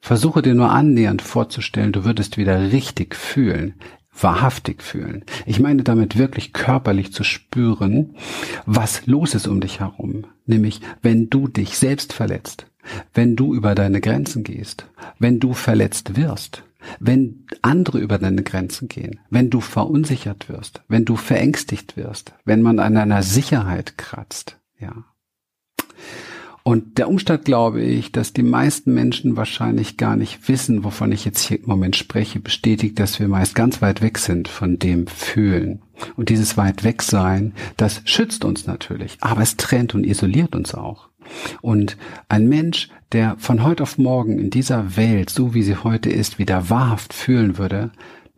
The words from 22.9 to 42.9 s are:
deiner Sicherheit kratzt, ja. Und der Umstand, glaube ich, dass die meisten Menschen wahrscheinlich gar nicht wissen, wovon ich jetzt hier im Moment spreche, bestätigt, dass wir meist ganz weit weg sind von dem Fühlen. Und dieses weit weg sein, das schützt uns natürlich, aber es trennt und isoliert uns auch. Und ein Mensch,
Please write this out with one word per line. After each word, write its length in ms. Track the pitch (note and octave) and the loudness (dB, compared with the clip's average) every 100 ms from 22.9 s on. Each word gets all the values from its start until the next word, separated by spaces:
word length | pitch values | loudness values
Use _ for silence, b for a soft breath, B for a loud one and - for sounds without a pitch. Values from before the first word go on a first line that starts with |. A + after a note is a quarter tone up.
deiner 280 | A2 G#2 G2+ | 4 4 2
Sicherheit 760 | F#2+ A2+ C#3+ C#3+ G2 F2+ - - | 2 0 2 0 0 -4 -6 -14
kratzt, 600 | - - - - - - _ _ | -14 -14 -14 -16 -16 -20 _ _
ja. 260 | G#2+ A2+ - _ _ _ _ _ _ - - B B B B B B B B2 | -16 -16 -20 _ _ _ _ _ _ -14 -14 B B B B B B B 0
Und 300 | A2+ - - | 0 0 -2
der 100 | B2 | 0
Umstand, 380 | F#3 - D#3 C#3+ | 0 2 0 2
glaube 340 | A#2+ A2+ A#2 | 2 2 0
ich, 320 | A#2 A#2 A2+ | 0 -2 -2
dass 220 | - A#2 | -4 -2
die 80 | - | 0
meisten 500 | B2 B2 C#3 - C3+ | 2 4 2 0 0
Menschen 460 | A#2+ A#2+ - B2+ A2+ | 2 2 0 -2 -2
wahrscheinlich 580 | A2 - A2+ A2+ A2 - | -4 -4 -2 0 -2 -2
gar 200 | A2 A2 | -2 0
nicht 340 | A2 - - | -2 -4 -2
wissen, 340 | C3 - G#2+ | -2 0 0
wovon 280 | G2+ - A2 | -2 -2 -2
ich 120 | G#2 | -2
jetzt 160 | G2+ - | -2 -4
hier 200 | - G#2+ | -2 -2
im 60 | - | 0
Moment 300 | F#2+ F#2 - | 0 2 -2
spreche, 440 | - A2 G#2+ G2 | -2 -2 -2 -6
bestätigt, 580 | - - A2+ G#2+ A2 G#2 | -6 -2 2 2 0 0
dass 200 | G2+ - | -2 0
wir 80 | G2+ | 0
meist 280 | F#2+ F#2 | 2 2
ganz 260 | - A#2+ - | 2 0 2
weit 220 | G#2 F#2+ | 0 2
weg 160 | A2 - | 0 0
sind 300 | - F2 E2 | -2 -2 -4
von 300 | - F2+ F2 | -4 -2 0
dem 280 | F2+ E2+ E2+ | 2 0 -2
Fühlen. 720 | - - A2+ G#2 F2+ E2+ G2+ - B B - | -6 -4 2 2 2 -2 -6 -14 B B -6
Und 120 | A2 | 0
dieses 300 | A2 G#2 - | 2 2 2
weit 260 | G2 F#2+ | 0 2
weg 160 | A2+ A2+ | -2 -2
sein, 540 | - G2+ F#2 F#2+ G#2+ B B - | 0 0 2 0 -2 B B -2
das 240 | A2 - | -2 0
schützt 400 | - - A3+ - | -2 0 0 -2
uns 220 | G2+ - - | -4 -4 -6
natürlich, 500 | - - A2+ - - | -8 -8 -10 -10 -6
aber 180 | G#2+ G#2+ | -2 2
es 160 | A2+ - | 0 0
trennt 380 | - B2+ A#2+ | 0 0 2
und 100 | G#2 | 0
isoliert 500 | G2 G2 F#2+ A#2 E3+ | 0 0 2 2 0
uns 200 | - - | -2 -6
auch. 340 | - - - _ _ B B B B | -8 -12 -14 _ _ B B B B
Und 340 | A#2 G#2 G2+ - B B B | 0 2 2 -4 B B B
ein 200 | G#2+ A2+ | 2 4
Mensch, 420 | D3+ E3 E3 - | 4 2 -2 -8